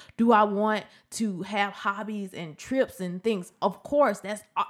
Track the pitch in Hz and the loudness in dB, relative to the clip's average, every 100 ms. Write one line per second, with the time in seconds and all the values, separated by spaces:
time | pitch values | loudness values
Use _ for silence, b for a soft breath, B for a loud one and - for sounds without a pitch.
0 | B B 233 214 214 196 214 208 - B | B B 6 6 6 2 0 0 -4 B
1 | B - 220 175 196 208 202 196 208 202 | B -4 -4 -4 -4 -2 -2 -2 -4 -4
2 | 214 208 190 - 165 151 - 262 - - | -6 -8 -8 -10 -12 -12 -2 0 0 -2
3 | 180 180 226 202 180 - 196 185 - 294 | -6 -4 -2 -2 -4 -2 -2 -2 -2 2
4 | 269 202 190 208 - - | 4 2 -6 -12 -6 -4